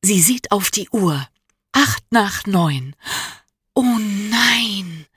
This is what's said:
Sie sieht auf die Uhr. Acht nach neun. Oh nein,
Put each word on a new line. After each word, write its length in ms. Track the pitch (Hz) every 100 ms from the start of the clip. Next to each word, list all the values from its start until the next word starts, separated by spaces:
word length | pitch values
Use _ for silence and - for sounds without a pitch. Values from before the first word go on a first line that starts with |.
Sie 200 | 190 202
sieht 300 | 170 247 -
auf 180 | 202 190
die 180 | - 190
Uhr. 380 | 233 185 147 139 _ _ _ _
Acht 320 | 262 277 107 -
nach 340 | 233 202 - -
neun. 500 | 190 170 139 131 143 - - - - _ _ _
Oh 240 | - 247 233 214 202 208
nein, 760 | 226 226 233 233 202 185 160 156